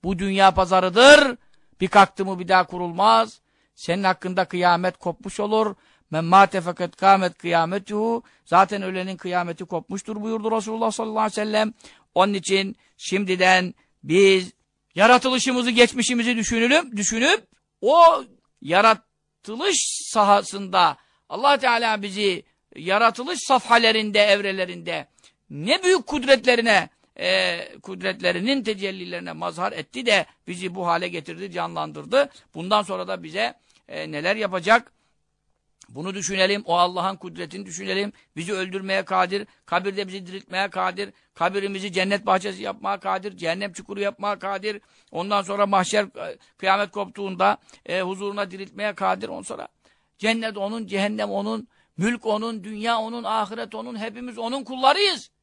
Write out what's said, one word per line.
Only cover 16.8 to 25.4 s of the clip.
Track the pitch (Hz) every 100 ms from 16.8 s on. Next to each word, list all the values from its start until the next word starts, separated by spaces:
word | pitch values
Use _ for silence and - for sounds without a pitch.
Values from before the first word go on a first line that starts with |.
| 302 208
düşünüp | 202 226 269 427 _ _ _ _
o | 214 320 339 330 254 _ _ _
yaratılış | 139 175 220 220 _ _ _ _ - 226 370 359 - -
sahasında | - 226 202 202 - 202 190 185 165 143 _ _ _
Allah | 180 277 285
Teala | 254 233 233 214
bizi | 196 190 202 180 - _ _ -
yaratılış | 165 196 226 - 262 330
safhalerinde, | - 262 - 233 226 220 214 208
evrelerinde | 208 202 202 190 180 180 170 165 139 _ _ _